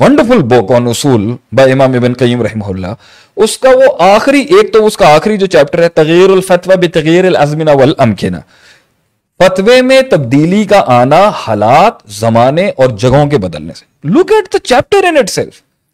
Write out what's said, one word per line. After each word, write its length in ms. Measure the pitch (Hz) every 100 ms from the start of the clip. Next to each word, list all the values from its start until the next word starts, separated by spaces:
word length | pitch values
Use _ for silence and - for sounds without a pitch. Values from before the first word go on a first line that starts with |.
wonderful 420 | 175 294 233 247
book 240 | 123 123 98
on 100 | 123 123
usul 320 | 113 147 120 101 123 _ 113
by 120 | 135
Imam 280 | 131 131 127
Ibn 160 | 123 123
Qayyim 260 | 123 123
rahimahullah। 540 | 110 107 101 92 90 - _ - _ -
उसका 340 | 220 - 262
वो 160 | 262 269
आखिरी, 540 | - 180 214 247 277
एक 320 | 254 190 208
तो 100 | 220
उसका 240 | 214 - 190
आखिरी 300 | 156 208 214
जो 100 | 190
चैप्टर 340 | 170 180 170
है, 80 | 170
तगयीरुल 520 | - 156 170 190 190
फतवा 340 | 185 175 180 185
बि 120 | 170
तगयीरिल 460 | 170 151 175 185
अज़मिना 400 | 156 147 156 156
वल 220 | 143 131 -
अमकिना, 440 | 123 98 - 85 - _ _ _ _ _ _ _ _ -
फतवे 400 | 185 185 196 254
में 280 | 254 262 262
तब्दीली 560 | 185 123 139 165 202 202
का 140 | 202
आना 480 | 127 123 127 156 208
हालात, 720 | - - 107 107 143 202 233 - 104
जमाने 500 | 113 113 127 156 196
और 280 | - 131 104
जगहों 300 | 123 139 147
के 100 | 139
बदलने 360 | 92 78 80
से। 360 | - - _ 143
Look 180 | 247 370
at 140 | 427
the 160 | 370 392
chapter 420 | - 247 - 403
in 120 | 370
itself। 400 | 311 202 - 113 - _ _ _